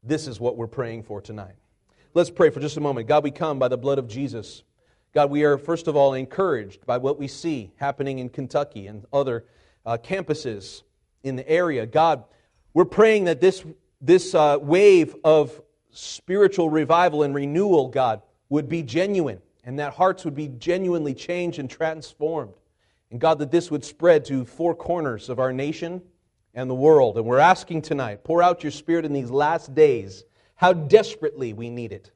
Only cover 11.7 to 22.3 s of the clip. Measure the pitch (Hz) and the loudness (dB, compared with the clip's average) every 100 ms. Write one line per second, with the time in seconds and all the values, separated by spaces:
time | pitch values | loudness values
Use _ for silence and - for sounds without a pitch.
11.7 | 135 113 151 165 139 104 _ _ _ _ | -2 -2 2 2 0 -6 _ _ _ _
12.7 | 156 180 - 220 214 180 151 185 190 156 | 0 0 4 4 4 0 2 2 2 -12
13.7 | - _ _ 135 180 180 175 151 143 143 | -20 _ _ 4 4 4 2 4 2 2
14.7 | 175 190 185 151 - 160 156 135 - _ | 6 8 6 4 0 2 4 2 -6 _
15.7 | _ _ - - - - 190 196 196 160 | _ _ -20 -18 -18 -6 2 2 4 0
16.7 | 156 139 165 180 151 147 139 143 156 202 | 0 2 4 4 2 -2 -2 -4 -2 2
17.7 | 170 131 131 127 107 _ _ _ 143 147 | 2 2 0 -2 -2 _ _ _ -4 -2
18.7 | 170 139 135 190 196 147 92 _ _ 127 | -6 -4 -2 -2 -2 -4 -8 _ _ -14
19.7 | 139 143 135 185 185 170 139 151 123 156 | -8 -8 0 0 0 -8 -10 -12 -10 -4
20.7 | 180 185 175 147 131 - 175 175 165 135 | -2 -2 -2 -4 -8 -8 -6 -6 -8 -12
21.7 | - 160 160 - _ 151 | -6 -6 -6 -16 _ -6